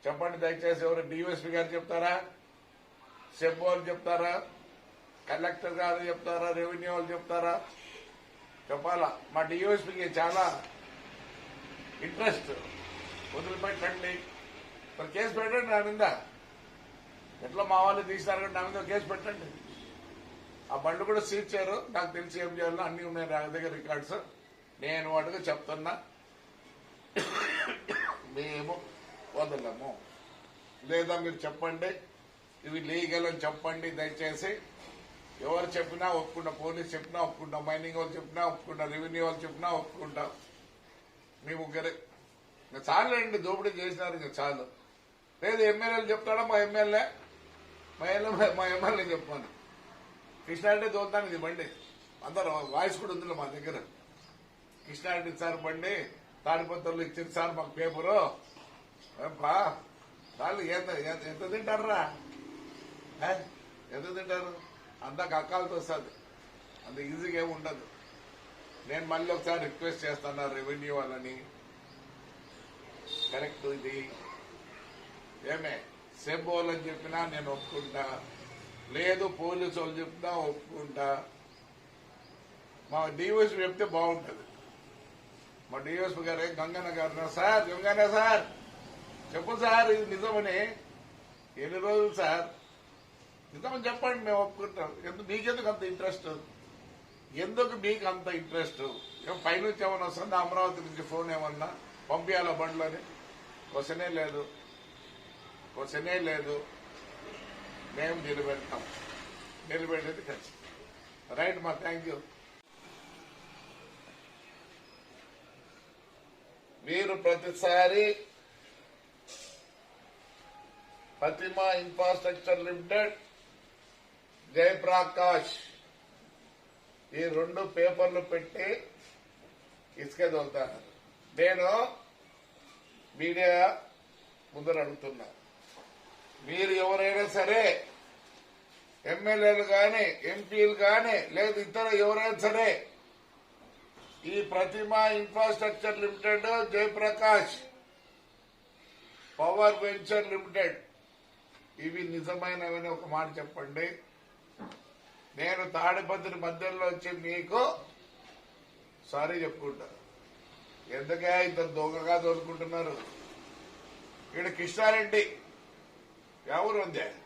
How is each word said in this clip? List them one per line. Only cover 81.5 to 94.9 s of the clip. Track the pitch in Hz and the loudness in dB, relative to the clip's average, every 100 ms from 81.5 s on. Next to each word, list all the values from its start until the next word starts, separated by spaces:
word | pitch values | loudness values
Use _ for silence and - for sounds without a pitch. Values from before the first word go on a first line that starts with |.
| - - - - - - - - - - - - - - | -20 -20 -20 -20 -20 -20 -20 -20 -20 -20 -20 -20 -20 -4
మా | 151 160 | 0 0
డివైఎస్పీ | 147 185 214 214 196 | 0 2 6 6 4
చెప్తే | 185 185 | -2 0
బాగుంటది. | 208 165 170 165 - - - - - - - - - - - - - - - | 0 2 2 0 -4 -12 -14 -20 -20 -20 -20 -20 -20 -20 -20 -20 -20 -20 -12
మా | 131 | -10
డివైఎస్పీ | 143 170 185 165 | -6 -2 -2 -2
గారు, | 170 165 | -4 -2
ఏ | 170 | -2
గంగన్న | 160 160 180 175 165 | -2 -4 -4 -6 -2
గారు | 160 | -2
ఉన్నారు, | 156 160 | -2 -4
"సార్, | 160 190 214 175 | 2 6 6 4
గంగన్న | 180 202 208 208 | 0 2 6 6
సార్, | 214 220 220 - - - - - - - - - | 8 8 6 4 -10 -16 -18 -18 -18 -18 -18 -8
చెప్పు | 160 170 226 | -6 -4 2
సార్, | 233 226 233 | 8 8 10
ఇది | 214 208 190 | 6 4 -2
నిజమని." | 220 214 202 185 214 214 - - - - - - - - | 0 0 0 0 -2 -4 -16 -20 -20 -20 -20 -20 -20 -10
ఎన్ని | 143 185 | -6 -4
రోజులు | 190 214 208 | 2 4 4
సార్? | 196 170 165 170 - - - - - - - - - - | 4 2 2 0 -8 -20 -20 -20 -20 -20 -20 -20 -20 -18
నిజమని | 147 254 262 233 | -10 -6 -4 -4
చెప్పండి, | 240 254 247 | 0 0 0
మేము | 214 202 | 2 4
ఒప్పుకుంటాం. | 202 - 196 185 156 | 4 0 -8 -6 -6